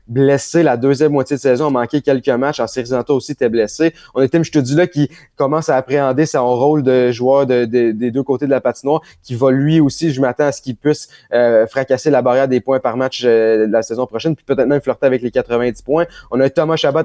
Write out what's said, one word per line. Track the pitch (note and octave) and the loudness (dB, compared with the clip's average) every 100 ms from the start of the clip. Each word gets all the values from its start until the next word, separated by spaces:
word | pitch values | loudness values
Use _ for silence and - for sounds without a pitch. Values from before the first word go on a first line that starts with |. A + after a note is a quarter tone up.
| - | -6
blessé | A#2+ C#3 C#3 - E3 | 0 2 2 0 0
la | D#3 A#2+ | 2 2
deuxième | C3 C3+ D3+ | 0 2 2
moitié | C#3+ C3 C#3+ | 0 -2 -2
de | |
saison, | C3+ B2+ D3+ | 0 0 0
a | |
manqué | B2+ A#2+ D3 | -2 -2 -2
quelques | - C3+ B2+ | 0 0 0
matchs. | A#2+ C3+ D3+ | 0 -2 -2
En | A2+ | -4
séries | C3 A#2 | -6 -4
éliminatoires | B2+ A#2+ C3+ | -4 -2 -2
aussi, | - | -4
était | C#3+ A#2+ | -4 -2
blessé. | A2+ G#2+ - D#3+ - - B2 | 0 -2 0 -2 -2 -6 -2
On | |
a | C3+ | 0
Tim | E3+ D#3+ | 0 0
Stützle | D3+ B2 D3 F3+ | 0 0 0 0
qui | D3 C#3+ - - - | 0 -2 -4 -14 -4
commence | C#3 D3+ D#3+ | -2 0 0
à | C3 | -2
appréhender | C3 C#3+ C#3 B2+ D#3 | 0 0 0 0 0
son | D3 B2 B2 | 0 0 2
rôle | C#3 D#3 | 2 2
de | C3 C3 B2 | 2 2 2
joueur | A#2 B2 C#3 C3+ | 0 2 2 2
de, | B2 A#2+ | 0 0
de, | A#2+ A#2 | 0 0
des | G#2+ B2 | 0 -4
deux | B2 | -4
côtés | C3+ C3 C#3+ | -4 -4 -2
de | |
la | C3 | 0
patinoire, | B2 - C3+ D3+ - _ | -2 -4 -2 -4 -6 _
qui | - A#2+ | -12 -2
va | C3+ | 0
lui | C3+ D3 D#3+ | 2 2 2
aussi, | C#3+ - E3 | 2 0 -4
je | C3 | 0
m'attends | C3 A#2+ C#3+ | -2 0 -2
à | |
ce | C3+ | -4
qu'il | C3 A#2 | -8 -4
puisse, | D3 D3+ - - _ | -2 -2 -6 -20 _
euh, | A#2+ A#2+ A#2 A2+ | 0 4 4 2
fracasser | C3+ C3+ B2+ D#3 | -2 -2 -2 2
la | C3+ | 2
barrière | B2 B2+ C3+ | 2 2 2
des | B2+ | 0
points | A#2+ C3 | 0 -2
par | B2+ A#2 | -2 -2
match, | C3 - B2 | -4 -2 2
euh, | A2+ A2+ A2 G#2+ | 4 4 2 2
la | A2+ | 0
saison | A2+ A#2 B2+ | -2 -4 -6
prochaine, | A2+ E3 D#3 | -4 -4 -4
puis | - | -2
peut-être | C3+ B2+ | 0 0
même | C#3+ | 0
flirter | - A#2 C3+ | -2 -2 0
avec | B2+ | 0
les | A#2+ | -2
quatre-vingt-dix | C3 A#2 A#2+ A#2+ G#2+ | -4 -2 -2 -2 -6
points. | - D#3 E3+ - - | -4 -2 -2 -8 -6
On | A#2+ | -2
a | C3 | 0
Thomas | D3+ D#3 D#3+ | 0 0 0
Chabot | D3 D3 | 0 0